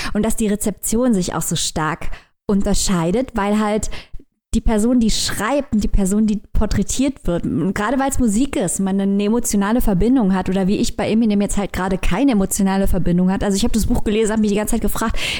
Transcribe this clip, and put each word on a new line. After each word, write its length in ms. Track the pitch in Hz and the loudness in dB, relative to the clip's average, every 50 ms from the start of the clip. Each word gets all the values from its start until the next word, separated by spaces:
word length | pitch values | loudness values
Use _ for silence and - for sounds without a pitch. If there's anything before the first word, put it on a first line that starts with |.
| - - - | -6 -4 -2
und 100 | 208 214 | -2 0
dass 120 | 220 226 | 0 0
die 120 | - 226 208 | 0 0 -2
Rezeption 680 | 208 208 - 214 196 - - - - 226 254 254 226 | -2 -2 -2 -4 -4 -4 -4 -2 -2 0 2 2 2
sich 200 | 190 180 - - | 0 0 -2 -4
auch 80 | 156 160 | -6 -4
so 140 | - 180 | -4 -4
stark 540 | 151 - - - 175 156 156 160 - - - - - - _ _ _ _ | -4 -4 -4 -4 -4 -2 -4 -4 -4 -4 -4 -4 -6 -8 _ _ _ _
unterscheidet, 840 | - 214 190 - 208 196 - - - 196 175 160 170 180 233 269 - - | -2 0 0 2 2 0 0 0 0 0 0 0 0 0 -2 -2 -2 -4
weil 240 | 220 196 202 208 214 | -4 -2 0 0 0
halt 280 | 214 208 208 220 208 - - - - - - - - - _ _ _ _ - | 0 0 0 -2 -2 -4 -6 -8 -8 -10 -14 -14 -14 -18 _ _ _ _ -4
die 60 | 220 | 0
Person, 400 | - - 226 208 208 233 262 254 | 0 2 2 2 2 2 2 2
die 100 | 220 214 | 2 2
schreibt 640 | 202 - - - - - 196 220 277 294 269 - - | 0 0 -2 -4 -4 -4 -2 -2 -2 -2 -2 -2 -2
und 100 | 208 202 | -2 0
die 60 | 196 | 2
Person, 380 | - 202 196 180 208 208 220 | 2 2 2 2 2 2 2
die 100 | 208 214 | 0 0
porträtiert 880 | - - - - - 214 208 - 202 196 - - - 262 285 269 - - | -2 -6 -2 0 0 2 2 2 0 0 -2 -2 -2 -2 -2 -2 -4 -4
wird, 180 | 180 175 170 - | -2 -2 -2 -2
und 300 | - - 131 143 147 - | -2 -2 -2 -2 -2 -2
gerade 240 | - 208 214 269 262 | -2 -2 -2 0 0
weil's 200 | 269 277 262 - | 0 0 0 0
Musik 380 | 254 233 196 214 277 277 - | 0 2 2 0 0 0 -2
ist, 240 | - - 170 - - | -2 -2 -2 -2 -2
man 200 | 196 190 190 196 | -2 -2 0 0
eine 240 | 196 196 196 202 202 | 0 0 0 0 2
emotionale 560 | 202 226 240 233 - - 202 196 196 220 254 | 2 0 0 0 0 0 0 2 2 2 2
Verbindung 540 | - 226 202 170 202 226 262 269 220 185 190 | 2 2 2 2 2 4 4 4 4 2 2
hat 160 | 190 180 - | 0 0 0
oder 160 | 185 190 190 | 0 0 0
wie 100 | 180 208 | 0 0
ich 180 | - - - - | 0 0 -2 -2
bei 140 | - 208 117 | -4 -2 0
Eminem 320 | 196 220 240 220 208 202 | 0 2 2 2 2 0
jetzt 160 | 202 196 - | 0 0 0
halt 160 | - 202 - - | -2 -2 -2 -4
gerade 240 | - 180 190 190 | -4 -4 -2 -2
keine 360 | 185 - - 170 196 277 277 240 | 0 0 0 2 2 2 2 2
emotionale 540 | 202 190 185 - - 196 190 190 190 196 | 2 0 0 0 0 0 0 2 2 2
Verbindung 440 | 190 - 185 165 180 175 175 180 185 | 2 2 2 2 2 2 2 2 2
hat. 120 | 190 196 - | 0 0 0
Also 140 | 208 196 | 0 0
ich 80 | 196 202 | 0 2
hab 80 | 240 - | 2 2
das 140 | 226 196 | 2 2
Buch 180 | - 247 - - | 2 0 0 0
gelesen, 280 | 233 208 220 220 202 214 | 0 0 0 0 0 0
hab 80 | 226 | 0
mich 100 | 214 214 | 0 0
die 60 | 202 | 0
ganze 160 | 208 208 208 226 | 0 0 0 -2
Zeit 100 | 226 214 | 0 0
gefragt, 360 | 247 - - 226 226 - - - - - - | -2 -2 -2 -2 -2 -2 -2 -2 -4 -4 -2